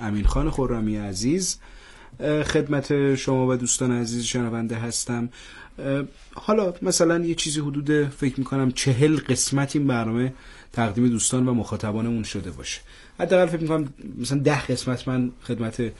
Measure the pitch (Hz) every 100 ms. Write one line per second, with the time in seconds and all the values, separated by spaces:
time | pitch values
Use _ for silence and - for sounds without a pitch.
0 | 110 104 98 135 156 143 123 117 107 107
1 | 101 95 120 180 180 - - - - -
2 | - - 139 151 143 156 143 143 139 143
3 | 139 135 - 131 127 127 120 - 127 120
4 | 113 120 117 127 120 117 113 110 117 -
5 | - 120 120 - - - - - 139 139
6 | 143 - - - - 220 190 175 185 170
7 | 165 170 170 160 160 147 143 143 147 151
8 | 143 - 139 127 127 135 131 127 135 120
9 | 151 151 - 123 - 139 139 156 139 120
10 | 110 117 127 - - - - - 113 101
11 | 123 113 - 127 127 120 101 107 110 107
12 | 117 117 101 101 92 73 - - - -
13 | - - 175 185 175 165 160 156 139 -
14 | - - 120 139 139 139 - 123 127 123
15 | - 127 123 - - 117 113 - 113